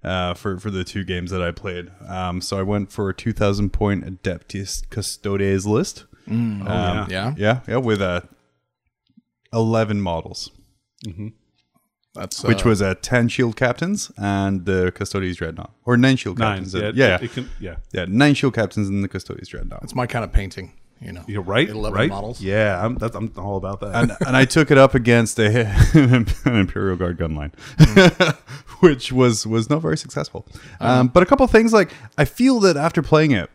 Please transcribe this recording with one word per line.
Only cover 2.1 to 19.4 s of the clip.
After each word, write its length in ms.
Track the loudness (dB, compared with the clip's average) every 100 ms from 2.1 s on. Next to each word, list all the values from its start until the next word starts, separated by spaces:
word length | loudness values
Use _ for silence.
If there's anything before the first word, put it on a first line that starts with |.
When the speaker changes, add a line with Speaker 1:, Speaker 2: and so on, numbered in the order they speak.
| -8 -6 -6
Speaker 1:
so 160 | -6 -6
I 40 |
went 300 | -2 -2 -4
for 160 | -6 -6
a 60 |
two 180 | -4 -6
thousand 380 | -2 0 0 -2
point 320 | 0 0 -2
Adeptus 840 | -4 -8 -8 -8 _ -12 -10 -10 -10
Custodes 760 | -8 -8 -8 -6 -2 0 0 0
list. 380 | 0 -2 -8 -20 _ -8
Speaker 2:
Mm. 360 | -4 -4 -6 -4
Speaker 3:
Oh, 20 |
Speaker 1:
Um, 0 |
Speaker 3:
yeah. 360 | -2 -2 -4 -4
Speaker 2:
Yeah. 260 | -6 -6 -2
Speaker 1:
yeah, 220 | 0 -2 -2
yeah, 100 | -4
with, 240 | 0 0
uh, 180 | 0 -2 -6 _ _ _ _ _ _ _ _ _ _ _ _
eleven 480 | -2 2 2 0 -2
models. 500 | -2 -6 -8 -14 -16 _ _ _ _ _ -18
Speaker 3:
Mm-hmm. 220 | -14 -16 -16 _ _ _ _ _ _ _
Speaker 2:
That's, 280 | -16 -12 -8
Speaker 1:
Which 240 | -2 2 2
Speaker 2:
uh, 20 |
Speaker 1:
was, 120 | 2
uh, 120 | 0 -4
ten 280 | -2 0 0
shield 280 | 0 -4 0
captains 540 | -2 -2 -4 -6 -8 -8
and 480 | -4 -2 0 -2
the 280 | -2 0 0
Custodes 440 | -4 -8 -4 -6 -6
Dreadnought. 360 | -8 -10 -16 _
Or 120 | 0 4
nine 200 | 4 2
shield 220 | -2 -4
Speaker 3:
Nine, 260 | -4 -4
Speaker 1:
captains. 100 | -6
Speaker 3:
yeah, 160 | -6 -4
Speaker 1:
Yeah. 240 | 2 2 2
Speaker 3:
it 100 | -2
can, 160 | -10 -12 -12
yeah. 160 | -12 -14 -10
Speaker 1:
Yeah, 140 | -8 -4
nine 260 | 4 4
shield 200 | 4 0
captains 340 | 0 -4 -2 -4
and 160 | -4
the 40 | -6
Custodes 400 | -8 -12 -16